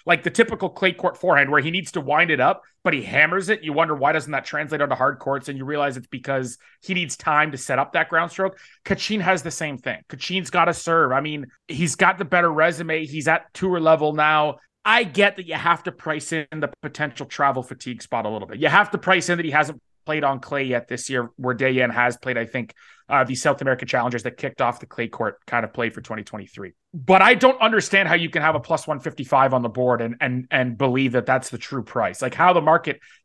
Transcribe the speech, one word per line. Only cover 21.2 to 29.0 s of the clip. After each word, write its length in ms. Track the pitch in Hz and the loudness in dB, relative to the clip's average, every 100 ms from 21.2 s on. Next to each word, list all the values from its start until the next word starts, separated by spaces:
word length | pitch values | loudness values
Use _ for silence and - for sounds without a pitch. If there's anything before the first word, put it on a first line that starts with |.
| 117 - | -4 -6
where 180 | 123 | -4
Dayan 360 | 120 131 127 123 | 0 2 2 2
has 280 | 113 123 120 | 2 0 0
played, 180 | 131 120 | -6 -6
I 80 | |
think, 300 | 117 127 110 _ - _ - | -4 -6 -8 _ -20 _ 0
uh, 160 | 139 | 0
the 100 | 127 | 2
South 280 | 127 151 139 | 0 0 0
American 260 | 139 123 117 | 0 -2 -2
Challengers 340 | 127 120 120 | -2 0 -4
that 120 | 120 - | -6 -8
kicked 240 | 135 - | -8 -2
off 200 | 120 120 | -2 -2
the 60 | 107 | -10
clay 220 | - 117 | -8 -8
court 300 | - 110 - - | -6 -6 -8 -4
kind 180 | 123 | -4
of 80 | 107 | -2
play 160 | - 113 | -4 -4
for 100 | - | -6
twenty 200 | - 110 | -12 -12
twenty-three. 500 | 90 107 95 - 95 - _ | -12 -14 -14 -16 -18 -18 _
But 300 | 165 127 185 | -4 4 6
I 120 | 208 | 8
don't 240 | 247 262 262 | 6 4 4
understand 480 | 220 220 - 196 170 | 2 2 2 2 2
how 60 | |
you 140 | 175 165 | 2 0
can 140 | 160 | 0
have 120 | 156 | 0
a 60 | 151 | 0
plus 260 | - 160 - | -2 -4 -2
one 140 | 143 | -6